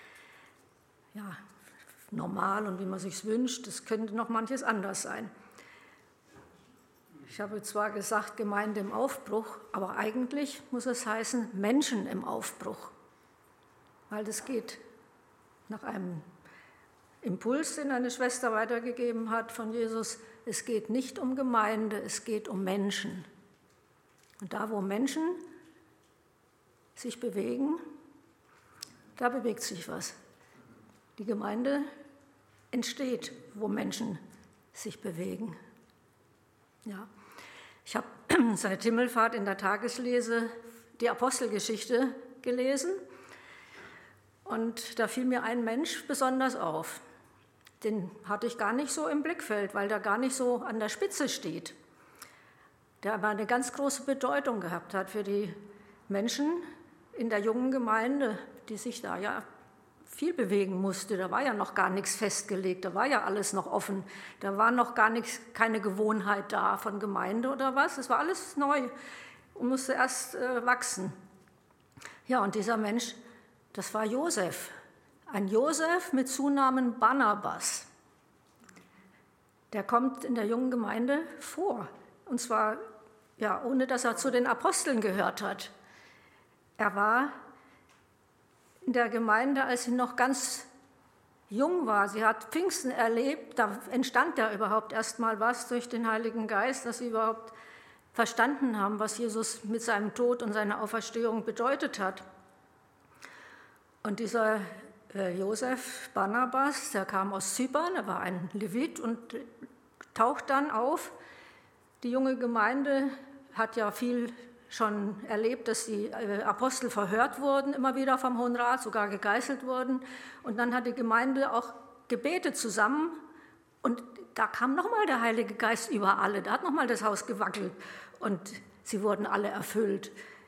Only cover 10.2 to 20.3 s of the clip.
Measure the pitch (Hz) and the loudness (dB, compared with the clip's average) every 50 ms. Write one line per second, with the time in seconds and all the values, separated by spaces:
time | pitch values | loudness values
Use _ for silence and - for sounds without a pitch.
10.2 | 247 247 285 285 285 269 - - - - 254 240 233 254 240 240 - 220 214 226 | -2 0 0 -2 -2 -2 -4 -12 -10 -6 -6 -4 -2 -2 -2 -2 -2 -2 -2 -2
11.2 | 220 - - 240 214 240 190 190 202 214 254 294 285 - 254 196 190 - - 95 | -2 0 0 0 -2 -2 -2 0 2 4 4 4 4 4 0 -2 -2 -2 -4 -4
12.2 | - - - - - - - - - 110 104 - - - - - - - _ _ | -4 -4 -4 -4 -6 -6 -10 -8 -8 -8 -8 -8 -12 -18 -18 -20 -20 -20 _ _
13.2 | _ _ _ _ _ _ _ _ _ _ _ - - - - - - - 208 214 | _ _ _ _ _ _ _ _ _ _ _ -20 -20 -20 -20 -20 -14 -8 -6 -6
14.2 | 214 220 214 - - - 262 220 - - - - - - - - - - _ _ | -6 -4 -6 -6 -6 -2 -4 -4 -4 -6 -14 -16 -18 -20 -20 -20 -20 -20 _ _
15.2 | _ _ _ _ _ _ _ _ _ - 214 - - - 233 196 180 180 175 156 | _ _ _ _ _ _ _ _ _ -12 -12 -10 -8 -6 -6 -6 -6 -6 -6 -8
16.2 | 151 - - - - - - - - - - - - _ _ _ _ _ _ - | -10 -14 -20 -20 -20 -20 -20 -20 -20 -20 -20 -20 -20 _ _ _ _ _ _ -8
17.2 | - 220 180 - - 226 262 302 311 - - 302 285 277 262 247 247 240 247 - | -4 -4 -4 -2 0 0 0 0 0 -2 -4 -4 -2 -2 0 0 0 -2 -2 0
18.2 | 254 247 254 - 262 233 220 214 226 220 240 233 233 247 240 - 240 240 226 226 | 0 0 0 0 0 0 2 0 0 0 -2 -4 -2 -4 -4 -2 -2 -2 0 -2
19.2 | 226 220 226 226 226 226 - - 220 220 226 240 226 220 226 226 214 - - - | -2 -2 -2 -2 -2 -4 -8 -6 -6 -4 -2 0 -2 0 0 -2 -4 -4 -8 -10
20.2 | - - | -14 -20